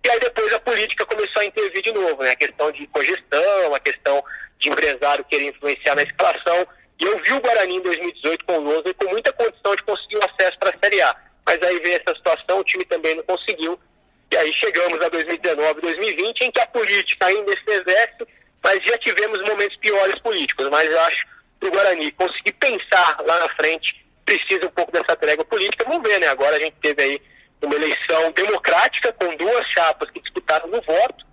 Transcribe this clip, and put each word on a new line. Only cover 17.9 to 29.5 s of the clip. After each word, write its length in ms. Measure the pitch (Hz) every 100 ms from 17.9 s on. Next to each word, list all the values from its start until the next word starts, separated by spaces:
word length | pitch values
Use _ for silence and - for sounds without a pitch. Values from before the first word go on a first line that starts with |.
| 190 226 - 226 _ _ _
mas 220 | - 196
já 140 | 190 233
tivemos 420 | 240 208 214 208 202
momentos 260 | 208 202 -
piores 420 | 214 202 190 190
políticos. 480 | 233 196 139 - 135
Mas 180 | 147 160
eu 100 | 160
acho 260 | 165 165 - - _ _
que 80 | 190
o 40 |
Guarani 420 | 190 196 175 151
conseguir 400 | - 180 - 202
pensar 640 | - 277 208 - 190 170 151 160
lá 140 | 165
na 80 | 165
frente 480 | - 156 160 - - _ _ -
precisa 400 | - - 190 180
um 40 |
pouco 220 | - -
dessa 240 | 175 - 165
trégua 260 | 151 151 156
política. 400 | 214 196 - -
Vamos 180 | 330 226
ver, 140 | 202
né? 60 | 160
Agora 300 | 135 139 151
a 40 |
gente 160 | 156 _
teve 200 | 151 143
aí 200 | 139 143 _ - _ _
uma 100 | 147
eleição 560 | 147 156 - - 320 165
democrática 800 | 160 196 403 - 170 220 - 247
com 200 | - 180
duas 320 | 156 180